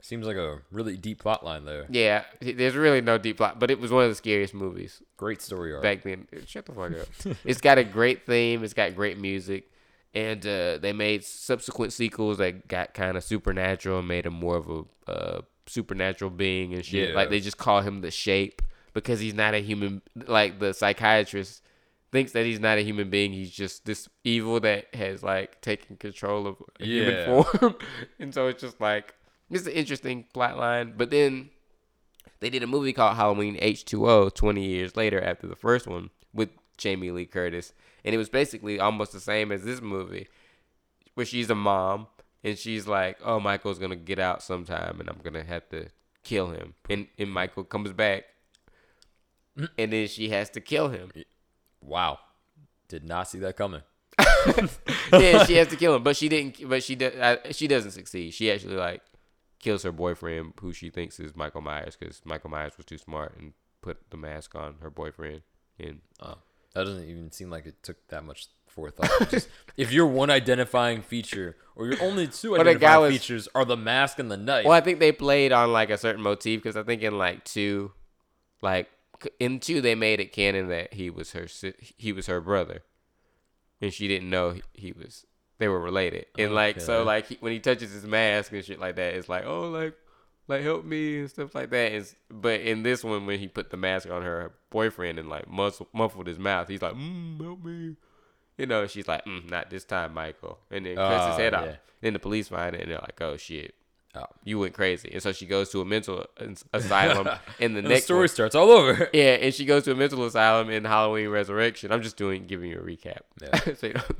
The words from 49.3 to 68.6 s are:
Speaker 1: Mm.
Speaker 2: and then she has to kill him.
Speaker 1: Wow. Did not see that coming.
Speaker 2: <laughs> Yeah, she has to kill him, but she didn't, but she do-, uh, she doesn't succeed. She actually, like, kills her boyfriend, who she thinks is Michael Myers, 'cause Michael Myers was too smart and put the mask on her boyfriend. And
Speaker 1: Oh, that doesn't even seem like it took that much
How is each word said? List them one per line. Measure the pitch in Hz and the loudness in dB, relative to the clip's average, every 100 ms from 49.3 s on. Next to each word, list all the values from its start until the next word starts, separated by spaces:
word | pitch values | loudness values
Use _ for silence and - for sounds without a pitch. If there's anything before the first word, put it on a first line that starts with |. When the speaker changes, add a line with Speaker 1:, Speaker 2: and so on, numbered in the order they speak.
| _ _ 143 | _ _ -12
Speaker 1:
Mm. | 156 - | -10 -4
Speaker 2:
and | 110 | -2
then | 110 104 | -2 -2
she | - 107 | -4 -4
has | 101 107 | -2 -4
to | 113 | -10
kill | - 147 147 | -4 -2 -2
him. | 107 92 78 - _ _ _ _ _ | -4 -12 -18 -20 _ _ _ _ _
Speaker 1:
Wow. | 69 85 82 69 _ _ _ _ _ _ - | -6 -2 -2 -2 _ _ _ _ _ _ -16
Did | 80 | -14
not | 80 85 92 | -8 -6 -6
see | 92 | -8
that | 95 - | -8 -6
coming. | 101 76 - _ _ - | -6 -8 -16 _ _ 6
Speaker 2:
<laughs> | 622 571 554 - 190 - - - - | 8 8 6 2 0 -4 -6 -4 8
Yeah, | 185 185 190 | 10 10 8
she | 175 | 8
has | 165 165 | 8 6
to | 151 | 4
kill | 170 | 4
him, | 131 | 4
but | 135 139 | 4 2
she | 151 | 2
didn't, | 156 139 - 135 | 0 -2 -8 -4
but | 131 | -2
she | - 131 | -2 -4
do-, | 131 | -4
uh, | 127 120 120 - | 2 2 2 -2
she | - 151 | -4 2
doesn't | 135 101 | 2 0
succeed. | 95 90 92 82 | -10 -12 -10 -8
She | - 110 | -2 0
actually, | 101 95 95 | 0 -4 -4
like, | 87 87 _ _ _ _ _ _ 113 | -4 -6 _ _ _ _ _ _ -4
kills | 101 | -2
her | 92 | -4
boyfriend, | 82 87 85 85 82 80 - | -4 -4 -4 -6 -8 -10 -14
who | 90 | -14
she | 82 82 | -12 -12
thinks | 90 82 - | -10 -12 -12
is | 78 80 | -14 -10
Michael | 76 78 | -10 -10
Myers, | 76 76 82 - | -10 -10 -10 -14
'cause | 80 - | -16 -16
Michael | 80 80 78 | -12 -12 -10
Myers | 76 76 - | -10 -10 -12
was | - | -20
too | 78 | -20
smart | - 78 76 80 | -14 -12 -12 -14
and | 78 - _ _ | -20 -20 _ _
put | 90 80 _ | -14 -14 _
the | 82 | -16
mask | 78 76 - | -14 -14 -14
on | 78 76 76 | -14 -14 -14
her | 78 | -16
boyfriend. | 73 76 78 76 78 _ _ _ - | -12 -12 -12 -14 -14 _ _ _ -16
And | 82 76 _ - | -16 -16 _ -20
Speaker 1:
Oh, | - - _ _ _ | -18 -18 _ _ _
that | 95 | -6
doesn't | 98 95 80 | -6 -8 -12
even | 85 82 | -14 -16
seem | - 90 | -16 -14
like | 82 80 | -14 -16
it | - | -18
took | - 85 - | -18 -18 -14
that | 80 | -14
much | 78 69 - _ | -14 -18 -20 _